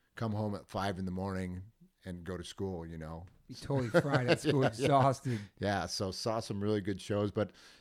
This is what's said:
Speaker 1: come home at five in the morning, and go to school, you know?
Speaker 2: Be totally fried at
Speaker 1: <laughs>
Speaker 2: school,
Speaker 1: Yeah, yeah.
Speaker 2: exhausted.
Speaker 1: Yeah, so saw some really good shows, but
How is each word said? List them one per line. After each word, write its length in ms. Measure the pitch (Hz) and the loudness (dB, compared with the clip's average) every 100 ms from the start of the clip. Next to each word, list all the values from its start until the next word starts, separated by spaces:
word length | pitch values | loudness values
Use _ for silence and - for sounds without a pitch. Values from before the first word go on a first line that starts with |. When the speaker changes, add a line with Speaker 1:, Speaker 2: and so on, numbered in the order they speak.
| _ - | _ -6
Speaker 1:
come 160 | 113 | -2
home 240 | 104 107 98 | 0 -2 -4
at 100 | - | -6
five 340 | 104 98 92 | -2 -2 -2
in 60 | 95 | -4
the 60 | |
morning, 500 | 90 98 95 92 90 98 _ - _ 95 | -4 -4 -2 -4 -6 -12 _ -20 _ -12
and 180 | 90 | -10
go 140 | 85 90 | -8 -8
to 80 | 85 | -8
school, 400 | - 98 90 82 | -6 -4 -4 -8
you 120 | 82 | -8
know? 280 | 78 82 90 - - | -8 -10 -12 -20 -18
Speaker 2:
Be 60 | 127 | -14
totally 340 | - 139 120 | -2 0 4
fried 380 | 170 143 139 123 | 4 4 2 4
at 120 | - | 2
Speaker 1:
<laughs> 20 | |
Speaker 2:
school, 200 | 151 143 | 4 4
Speaker 1:
Yeah, 80 | 131 113 | 4 2
yeah. 80 | 135 | 4
Speaker 2:
exhausted. 540 | 139 135 131 135 113 101 _ | 6 6 4 -2 -4 -6 _
Speaker 1:
Yeah, 260 | 98 98 87 | 0 0 -2
so 240 | - 98 | -2 -4
saw 280 | 92 117 113 | -2 -2 -2
some 220 | - 101 | -2 -2
really 180 | 104 107 | 2 2
good 220 | 95 92 | 0 -4
shows, 280 | - 101 104 | 0 0 2
but 220 | 107 101 - - - | 2 -2 -4 -20 -20